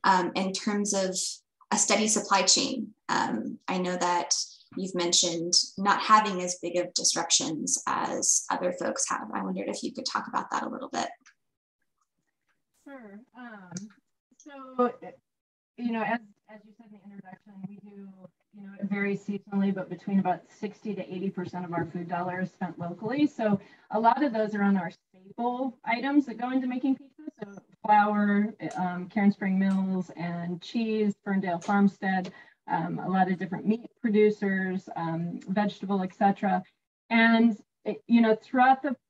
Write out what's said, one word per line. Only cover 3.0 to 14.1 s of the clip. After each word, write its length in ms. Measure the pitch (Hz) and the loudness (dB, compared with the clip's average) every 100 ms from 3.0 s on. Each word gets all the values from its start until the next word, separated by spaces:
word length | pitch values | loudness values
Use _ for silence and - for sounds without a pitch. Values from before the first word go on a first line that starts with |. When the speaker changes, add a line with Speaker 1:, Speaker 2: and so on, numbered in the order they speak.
| - | -4
Speaker 1:
Um, 500 | - - - - - - | -2 0 -2 -6 -10 -6
I 100 | 185 | -4
know 180 | 180 180 | -2 0
that 380 | 175 175 - - - - _ - | 0 0 0 -4 -4 -12 _ -8
you've 180 | 185 | -6
mentioned 600 | 180 175 175 175 165 170 180 - - | -2 2 2 2 -2 0 0 0 -2
not 240 | 196 190 | 0 0
having 420 | - 214 208 185 | 6 6 6 -2
as 160 | 180 - | -4 -6
big 140 | - 131 | -4 -4
of 160 | - | -2
disruptions 880 | - 175 165 - - - 294 - - - | 0 0 0 0 0 0 -4 -2 -2 -2
as 580 | - - - - - - | -2 -2 0 0 0 0
other 220 | - 180 | -2 -2
folks 360 | - 220 - - | -2 -4 -4 -4
have. 200 | - - | -4 -6
I 100 | - | -6
wondered 260 | - 185 - | -4 -4 -4
if 140 | - | -6
you 100 | - | -6
could 140 | - - | -8 -6
talk 220 | 107 - | -6 -4
about 220 | - - | -6 -4
that 120 | - | -6
a 60 | - | -6
little 200 | - - | -8 -6
bit. 200 | 90 - - _ _ _ _ _ _ _ _ _ _ _ _ _ _ _ _ | -4 -4 -8 _ _ _ _ _ _ _ _ _ _ _ _ _ _ _ _
Speaker 2:
Sure. 360 | 285 277 214 202 254 240 | -20 -18 -18 -20 _ -20
Um, 500 | 240 214 180 175 214 _ _ | -18 -18 -18 -18 -18 _ _